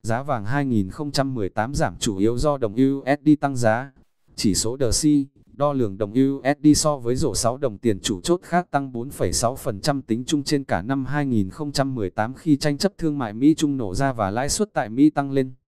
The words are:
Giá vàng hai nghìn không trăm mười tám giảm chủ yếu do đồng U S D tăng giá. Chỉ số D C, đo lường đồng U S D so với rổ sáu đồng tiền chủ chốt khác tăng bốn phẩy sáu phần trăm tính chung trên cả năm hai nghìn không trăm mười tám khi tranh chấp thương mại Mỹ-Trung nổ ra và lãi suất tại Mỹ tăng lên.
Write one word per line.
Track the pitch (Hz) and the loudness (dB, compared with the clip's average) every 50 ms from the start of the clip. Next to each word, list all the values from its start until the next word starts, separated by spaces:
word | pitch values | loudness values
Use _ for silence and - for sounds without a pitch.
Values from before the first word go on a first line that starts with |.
Giá | _ 107 113 120 | _ -2 -4 -2
vàng | 139 147 139 117 98 | -2 -4 -4 -4 -2
hai | 104 131 147 143 | -2 0 0 0
nghìn | 135 120 107 95 95 | 2 2 0 0 0
không | 92 - 156 147 | -4 -8 -8 -4
trăm | 135 - 135 135 131 | -2 -2 -2 -2 -2
mười | 120 101 90 | -2 -4 -4
tám | _ 110 107 123 143 | _ -4 -4 -2 -2
giảm | - 156 110 85 - | -2 -2 -2 -2 -4
chủ | - 120 101 | -4 -4 0
yếu | 95 98 110 120 120 | 2 2 2 2 2
do | 143 151 143 | 0 0 0
đồng | 135 127 107 98 | 0 -2 -4 0
U | 117 131 135 139 139 - | 2 2 2 2 -2 -2
S | 127 139 147 135 | -2 -2 2 4
D | 151 151 143 | 4 4 4
tăng | 147 143 139 | 2 -2 0
giá. | 123 120 110 110 117 135 139 131 _ _ _ _ _ _ _ _ | 2 2 2 2 2 -2 -8 _ _ _ _ _ _ _ _ _
Chỉ | - - 113 90 | -2 0 0 0
số | - - 110 123 139 | 2 -2 -4 -2 0
D | |
C, | 139 113 101 - - 151 151 143 139 139 _ _ _ _ | 0 0 0 2 2 4 4 4 2 -2 _ _ _ _
đo | - - 143 147 | -6 -2 -2 0
lường | 143 135 120 101 95 98 | 2 0 0 0 0 -4
đồng | 110 101 | -4 -2
U | 104 127 135 135 139 139 - | 2 2 2 2 0 -2 -2
S | 131 147 127 135 | -2 -2 _ 6
D | 151 147 | 6 6
so | - - 151 147 | 6 4 0 0
với | 135 120 117 127 | 0 -2 -2 0
rổ | - 165 135 95 | 0 0 0 0
sáu | - - 113 123 | 0 0 0 0
đồng | 139 147 127 104 98 | 0 -4 -4 -4 0
tiền | - 117 101 95 | 0 0 0 0
chủ | - - 110 90 | -2 -4 -4 -4
chốt | - - 175 175 | 0 0 0 0
khác | - - - 175 180 _ | 0 -2 -2 -2 -2 _
tăng | - 143 139 135 | -2 -2 -2 -2
bốn | 127 117 120 143 | -6 -8 -8 -8
phẩy | - - 139 92 | -4 -2 -2 0
sáu | 87 - - 113 131 | 0 2 0 0 0
phần | 131 - 135 107 98 | -2 -6 -6 -6 -2
trăm | - - 139 139 | -2 0 -2 -2
tính | - - 110 117 127 | 0 -2 -2 -2 0
chung | - - 147 | -2 -2 -2
trên | 135 - 156 139 135 | 0 0 -2 -2 0
cả | - 120 92 | -2 -2 -2
năm | 87 113 135 139 131 | 0 -2 -2 -2 -2
hai | 127 139 147 147 | -2 -2 -2 0
nghìn | 135 123 110 98 92 | 0 2 0 0 0
không | 90 - 156 147 | -4 -8 -10 -6
trăm | 139 - 131 135 131 | -2 -2 -2 0 0
mười | 120 104 90 | -4 -4 -4
tám | _ - 107 117 135 | _ -2 -4 -4 -4
khi | - - 165 147 | -6 2 2 2
tranh | 139 - 151 143 143 | 2 2 -2 0 0
chấp | - 196 _ - | -2 -2 _ -2
thương | 165 160 147 143 | -4 -2 -2 -2
mại | 127 107 | -4 -4
Mỹ-Trung | 104 110 131 151 160 - 160 147 139 | -4 2 4 4 4 4 2 0 0
nổ | 135 117 95 90 | -2 -2 -2 0
ra | 113 139 139 | 0 0 0
và | 127 117 104 92 | 0 0 -2 0
lãi | 98 117 135 147 | 0 -2 -2 -2
suất | - - 214 202 | -2 -2 -4 -2
tại | _ 160 135 104 | _ -4 -4 -4
Mỹ | 110 127 143 156 | 2 4 4 4
tăng | - 143 143 139 | 4 2 -4 0
lên. | 135 135 131 131 131 _ _ | 0 0 0 -2 -6 _ _